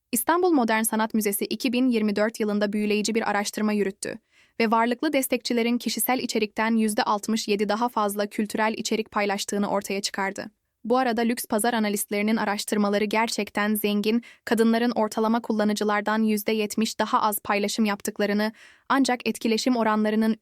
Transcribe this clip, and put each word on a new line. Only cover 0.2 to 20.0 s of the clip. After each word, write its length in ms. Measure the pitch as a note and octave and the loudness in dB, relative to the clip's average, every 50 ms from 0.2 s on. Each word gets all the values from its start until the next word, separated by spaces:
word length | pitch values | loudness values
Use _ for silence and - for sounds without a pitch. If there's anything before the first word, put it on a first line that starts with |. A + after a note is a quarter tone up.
| - - D#4+ F4+ F4+ F#4 E4 | 0 2 2 4 4 4 4
Modern 300 | C#4 A#3 A3 A3 A3 A3 | 4 4 2 2 0 0
Sanat 320 | A3 - G#3+ A3 A3 - | 0 0 0 -2 0 0
Müzesi 300 | A3 G#3 G#3 G3+ - - | 0 0 0 -2 -2 -4
iki 280 | - - A3 - C4+ A3+ | -4 -6 -4 -2 -2 0
bin 160 | B3 C4 C4 | 2 2 2
yirmi 280 | A#3+ A3 G#3+ G#3+ G3+ | 2 2 2 2 2
dört 240 | G#3 G#3 A3+ A3 - | 2 2 0 0 -2
yılında 320 | A3+ G#3 G#3 G#3 G#3 G#3 G3+ | -2 0 0 0 0 0 0
büyüleyici 420 | G#3+ G#3 G#3+ G#3 G#3+ G#3 A3 G#3+ | 0 0 0 0 0 0 0 0
bir 160 | A3+ G#3+ G#3+ | 0 0 0
araştırma 420 | G3+ G3+ G#3 G3+ - - G#3+ G#3+ G#3+ | 0 0 -2 -2 -4 -2 0 0 2
yürüttü 460 | G#3 G3 F#3+ G3+ - - - - A3 _ _ _ _ _ _ _ - | 2 0 -2 -2 -6 -8 -10 -10 -10 _ _ _ _ _ _ _ -2
ve 100 | A#3 A3 | 0 2
varlıklı 420 | A3+ A3+ A3+ A#3+ B3 - - D#4+ C#4+ | 2 2 2 2 0 -2 -2 0 0
destekçilerin 680 | C4+ C4 - C4 A#3+ - - B3 A#3 A3+ A#3 A#3+ A#3+ | 0 0 0 -2 -4 -2 -2 -2 0 0 0 0 -2
kişisel 400 | - A#3 - - - - B3+ C4 | -2 -4 -4 -4 0 0 0 0
içerikten 580 | - A#3+ - A3+ G#3+ G#3 - - A3 A3+ A#3 | 0 -2 -2 0 -2 -2 -2 -2 -2 0 2
yüzde 260 | A3+ A3 A3 G#3 A3 A#3+ | 2 2 2 2 0 0
altmış 460 | - G#3+ G#3 - - A3 A3+ - - | 0 0 -2 0 -2 -2 -2 0 0
yedi 200 | G3+ G3+ G#3+ G3+ | 0 0 0 0
daha 200 | G#3 G#3+ A#3+ A#3+ | 0 0 0 0
fazla 380 | - A3+ G#3 G#3 G3+ G#3 G#3 | 0 0 0 0 0 -2 -4
kültürel 480 | G#3 - - G#3+ G3+ - - G#3+ A3 A3+ | -4 -2 -4 -4 -2 0 0 0 0 0
içerik 340 | - A3 - A3+ G#3+ A3 - | -2 -4 -4 -2 -2 -4 -2
paylaştığını 600 | - A3 G3+ G3+ G3 G#3 - - - G3+ G3+ - | -2 -2 0 0 0 -2 -4 -4 -2 -2 0 0
ortaya 300 | - G3 G3+ - G3+ G3 | 0 -2 -2 -2 -6 -4
çıkardı. 500 | G3+ - - - G3 G3 G3 - - G#3+ _ _ _ _ _ _ - | -4 -6 -4 -4 -4 -4 -4 -8 -10 -12 _ _ _ _ _ _ -2
Bu 140 | A3 A#3+ B3+ | 0 2 2
arada 220 | C4 A#3+ A3+ A3+ | 2 2 0 0
lüks 240 | A#3 A3+ B3 B3 - | 0 0 0 -2 -4
pazar 300 | - B3 G#3+ G#3 A#3 A#3+ | -2 -2 0 0 0 0
analistlerinin 600 | A3+ G#3+ G#3 G3+ G#3 - - G#3 G3+ G#3 G#3+ A3+ | 0 0 0 0 -2 -4 -2 -2 -2 0 0 0
araştırmaları 680 | G#3+ G#3+ G#3 G3+ G#3+ - - A#3 G#3+ G#3 G3+ G3+ G3+ G#3+ | 0 0 -2 -2 -4 -4 -4 -2 0 0 2 2 0 0
gerçekten 720 | G#3 G#3+ G#3+ A3+ A3+ - - G#3 - - G#3+ G#3 G#3 G#3+ | 0 0 0 0 0 -2 -4 -6 -4 -2 -2 0 0 0
zengin, 480 | G3+ - G#3 G#3 G#3 G3+ G#3+ A3 A#3+ A#3 - - _ - | 0 0 0 0 0 0 2 0 0 -2 -4 -20 _ -4
kadınların 460 | - A#3+ G#3+ A3+ A3+ A3+ A3+ A#3 A#3+ | -2 2 4 4 4 4 2 2 0
ortalama 520 | A#3+ - G#3+ G#3+ - - A3 A3 A3+ A#3+ A#3 | 0 0 -2 -2 0 0 0 2 0 0 0
kullanıcılardan 800 | - A3+ G#3+ G#3 G#3+ G#3 G#3+ G#3+ G#3+ G#3 G#3 G#3 G#3+ G#3+ A3 A3 | -2 0 2 2 2 2 0 0 0 0 0 0 0 0 0 2
yüzde 300 | A3 G#3+ G#3 G#3 - A3 | 2 0 0 0 -2 -2
yetmiş 460 | A3 G#3+ G#3 - - A3 A3 - - | 0 -2 -2 -2 -2 -2 -2 0 -2
daha 240 | G#3+ G#3+ - B3 - | -4 0 0 2 2
az 160 | G#3+ G#3 - | 2 -2 -2
paylaşım 460 | - - G#3 G3+ G3+ G3+ - - A3 | -2 -2 0 0 0 -2 0 0 0
yaptıklarını, 680 | G#3 G3+ G3+ - - A3 - G#3 G3+ G3+ G#3 G#3+ A3 A3 - - - - _ _ - | 0 0 -2 -4 -6 -4 -2 0 0 0 0 0 -2 -4 -8 -20 -20 -20 _ _ 0
ancak 400 | A#3+ C#4 C4+ A#3+ B3 A#3+ - A3+ | 2 2 2 2 0 -2 -2 -4
etkileşim 480 | A3 - - A#3 A3 A3 - C4 B3+ | -4 -2 -2 0 0 0 2 0 2
oranlarının 600 | A#3 A3 G#3+ G#3+ G#3+ | 2 2 2 2 2